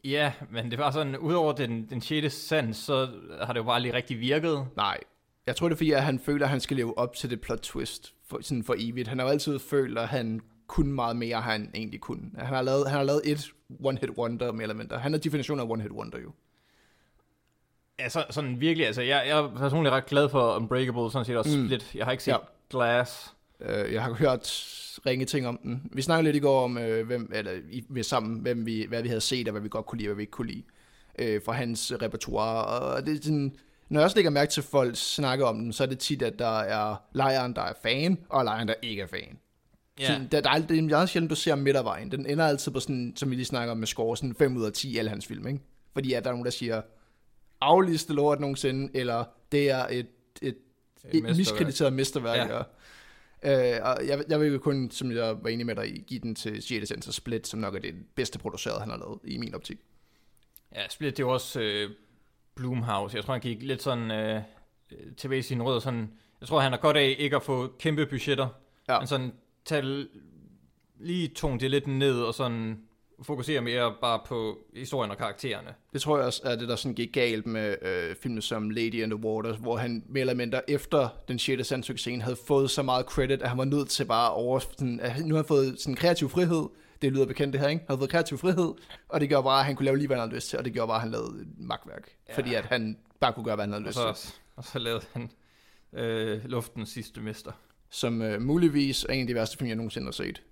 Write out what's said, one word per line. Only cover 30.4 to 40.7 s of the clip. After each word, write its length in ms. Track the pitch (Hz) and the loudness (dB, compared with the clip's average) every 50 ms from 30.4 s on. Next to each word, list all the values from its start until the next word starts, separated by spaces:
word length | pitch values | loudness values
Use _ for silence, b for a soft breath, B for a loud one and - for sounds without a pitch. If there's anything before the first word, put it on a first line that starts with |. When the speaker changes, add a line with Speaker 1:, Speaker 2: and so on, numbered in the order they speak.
| 120 | -8
Speaker 2:
lide, 160 | 117 - - - b b b b b b b b b b - | -6 -8 -12 -14 b b b b b b b b b b -4
øh, 220 | - 113 107 104 - | -2 0 0 0 -2
fra 80 | 113 113 | -2 -4
hans 400 | 123 127 117 117 107 - - 120 117 | -2 -2 -2 -4 -4 -4 -4 -4 -4
repertoire. 640 | 117 107 - 110 - - 117 110 107 113 113 113 107 | -4 -4 -4 -6 -6 -2 -2 0 0 0 0 0 0
Og 400 | 104 113 123 135 131 127 131 135 | 0 -2 -2 -2 -2 -2 -2 -2
det 120 | 151 151 | -2 -4
er 40 | 147 143 | -2 0
sådan, 320 | 151 156 147 139 139 - b b b b b b b | 0 0 0 0 -2 -4 b b b b b b b
når 100 | 131 147 | 4 6
jeg 60 | 156 | 6
også 120 | 185 190 | 8 8
lægger 140 | 214 185 165 | 6 6 6
mærke 200 | 143 143 143 147 | 6 4 4 4
til, 120 | - 156 135 | 2 -2 -4
folk 320 | - - 143 127 123 117 | 2 4 4 4 4 0
snakker 500 | - - - - - 143 131 127 135 135 | -2 -4 -2 -2 0 2 0 2 4 4
om 120 | 120 110 107 | 2 2 0
den, 140 | 113 117 107 | -4 -6 0
så 100 | - 139 | 0 0
er 40 | |
det 120 | 127 131 127 | 0 0 -4
tit, 220 | - - 147 131 | -2 -2 0 0
at 180 | 131 113 104 104 | 0 -2 0 0
der 200 | 123 117 110 110 | 0 2 2 2
er 360 | 104 98 107 107 107 107 107 101 _ _ - | 0 0 0 0 0 0 -2 -6 _ _ 0
lejren, 420 | 131 135 135 131 131 127 123 120 | 2 4 4 4 2 0 0 -2
der 60 | 110 | -2
er 120 | - 90 - - - | -4 -4 -6 -4 0
fan, 340 | 113 120 135 156 180 190 - - - | 0 2 2 4 2 2 2 0 0
og 140 | - 135 127 | 2 2 4
lejren, 240 | 113 107 110 117 | 4 0 0 0
der 60 | 107 113 - | -2 -2 -2
ikke 200 | - 120 107 98 | -2 -6 -4 -4
er 60 | 98 | -6
fan. 320 | 85 - - - - - - _ _ _ _ _ _ _ _ _ _ _ - | -6 -6 -10 -10 -10 -18 -20 _ _ _ _ _ _ _ _ _ _ _ -4
Speaker 1:
Ja. 60 | 139 | 0
Speaker 2:
Sådan, 200 | 131 117 107 131 - | 0 0 0 0 2
der, 100 | - 117 | 2 4
der 80 | - 131 | 4 4
er, 100 | 135 156 | 4 4
det 180 | 160 156 | 4 4